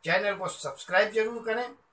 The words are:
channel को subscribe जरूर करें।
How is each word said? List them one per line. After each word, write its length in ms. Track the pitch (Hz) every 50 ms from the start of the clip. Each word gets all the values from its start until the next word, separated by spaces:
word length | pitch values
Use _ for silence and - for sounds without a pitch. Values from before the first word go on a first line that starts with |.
| -
channel 300 | 160 170 190 208 208 196
को 120 | 190 190 170
subscribe 640 | - - - 143 139 - - - 180 185 214 214 220
जरूर 300 | 226 220 226 240 226 -
करें। 240 | 226 220 240 247 247 269 - _ _